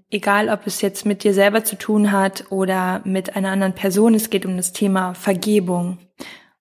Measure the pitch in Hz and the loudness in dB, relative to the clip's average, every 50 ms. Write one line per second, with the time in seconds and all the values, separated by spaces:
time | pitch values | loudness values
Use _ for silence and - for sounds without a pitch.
0 | _ _ 220 202 - 208 202 208 214 220 214 202 - 202 - - 208 196 196 - | _ _ -6 -4 0 0 2 2 2 0 -2 -2 -4 -8 -4 -2 -4 -4 -4 -2
1 | - 208 202 202 - 208 190 196 196 202 208 226 220 - 202 - - - 214 208 | -2 -2 -2 2 2 2 4 6 4 4 4 2 0 -2 -6 -6 -4 0 2 2
2 | 208 202 196 196 190 196 190 - - - 196 190 190 185 190 185 185 185 185 196 | 4 4 2 2 2 0 -2 -6 -10 -6 -2 -2 0 0 0 0 0 -2 -2 -4
3 | - 190 190 190 185 - - 196 190 190 190 196 196 190 185 - - 196 180 208 | -4 -2 -4 -2 -4 -4 -4 -4 -2 0 0 0 0 0 -2 -2 -2 0 2 4
4 | 220 233 220 214 220 - 208 190 - 185 185 180 180 - - - 202 196 190 185 | 6 6 4 4 2 0 -2 -2 -2 -2 -4 -4 -4 -6 -4 -2 0 2 2 0
5 | 185 180 180 - - 202 190 175 - 214 214 208 180 180 180 175 175 175 185 - | 0 -2 -6 -4 -2 -2 -2 0 0 2 2 2 2 0 -2 -2 -2 -4 -6 -10
6 | - _ _ - - - - - - _ _ _ | -14 _ _ -20 -20 -20 -20 -20 -20 _ _ _